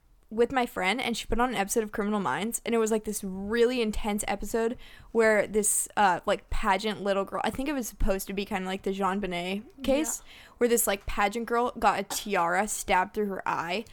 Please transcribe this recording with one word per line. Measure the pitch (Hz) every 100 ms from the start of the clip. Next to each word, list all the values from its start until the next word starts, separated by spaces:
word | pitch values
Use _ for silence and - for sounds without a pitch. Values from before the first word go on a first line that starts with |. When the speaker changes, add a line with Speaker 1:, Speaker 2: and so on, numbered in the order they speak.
| _ _ _
Speaker 1:
with | 220 240
my | 262 240
friend, | - 185 240
and | - 226
she | -
put | 226
on | 247
an | 202
episode | 196 240
of | 214
Criminal | - 208 214
Minds, | 165 143 220 - -
and |
it | 233
was, | 220
like, | 220
this | 214 208
really | 196 190 202 233 233 254
intense | 220 214 220 208 -
episode | 208 202 226 226 247 - - -
where | 226 220 214 196
this, | 208 202 - - -
uh, | 202 170 -
like, | 190 -
pageant | - 214 190 214 165
little | 196 196 190
girl, | 196
I | -
think | 240 269
it |
was | 277 220
supposed | - 208 190 -
to |
be | 196 196
kinda | 196 185
like | 190
the | 202
JonBenet | 196 190 196 190 175 180 196 - -
case, | - 277 320 -
Speaker 2:
Yeah. | - - - -
Speaker 1:
where | 240
this, | 233 226
like, | 202 -
pageant | - 208 233 220
girl | 233 240 233
got | 214 180
a |
tiara | 196 - 214 190 170 180 214
stabbed | - - 185 190
through | 214 202
her | 190 -
eye, | 160 165 196 -